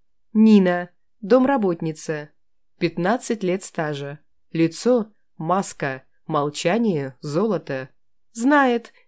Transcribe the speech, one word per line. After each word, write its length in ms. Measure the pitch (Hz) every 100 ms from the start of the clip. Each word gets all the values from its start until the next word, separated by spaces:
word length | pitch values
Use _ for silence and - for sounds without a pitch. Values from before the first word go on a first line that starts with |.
| _ _ _
Нина, 560 | 214 220 208 180 175 175 _ _ _
домработница. 1120 | 190 254 254 277 196 170 165 156 - 151 151 _ _ _ _ -
Пятнадцать 640 | 170 165 175 254 - 220
лет 200 | 185 185
стажа. 560 | - - 151 143 139 147 _ _ _
Лицо — 640 | 160 165 165 233 247 214 _ _ -
маска, 680 | 160 185 190 - 147 131 - _ -
молчание — 880 | 156 147 147 170 196 233 160 135 -
золото. 680 | 151 147 220 175 - 135 131 _ _ _ _
Знает, 600 | 233 247 294 262 240 233 _